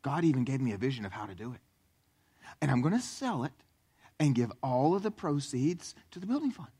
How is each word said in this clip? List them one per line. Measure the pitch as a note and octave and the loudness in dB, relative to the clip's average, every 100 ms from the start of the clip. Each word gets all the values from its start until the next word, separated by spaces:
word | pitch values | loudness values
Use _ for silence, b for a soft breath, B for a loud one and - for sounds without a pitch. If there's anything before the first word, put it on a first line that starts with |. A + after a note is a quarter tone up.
God | - D3 E3 | -2 2 4
even | C3+ | 4
gave | A#2+ C3+ | 2 0
me | B2+ | -2
a | G2+ | 0
vision | B2+ B2+ G2+ | -2 -2 -6
of | |
how | F#2+ G#2 | -8 -10
to | F#2 | -10
do | A2+ | -12
it. | A#2+ _ _ _ _ _ _ B B B B | -12 _ _ _ _ _ _ B B B B
And | D3 | 2
I'm | B2+ | 4
gonna | C#3 A3 | 4 2
sell | - - C4 E3+ B2+ | 0 -6 -4 -2 -4
it | - _ _ _ b b _ | -8 _ _ _ b b _
and | D3+ B2 | 2 4
give | A#2 - | 0 -2
all | C3+ B2+ C#3+ F#3+ | 0 4 4 4
of | |
the | G#3+ | 0
proceeds | - E3 C#3+ C3+ B2+ C#3 F3 - - B | -4 -2 -2 -2 0 0 0 -8 -18 B
to | F#3 | -12
the | F#3+ | -4
building | C4+ D4+ | -2 -2
fund. | A3 C#3 _ | -4 -14 _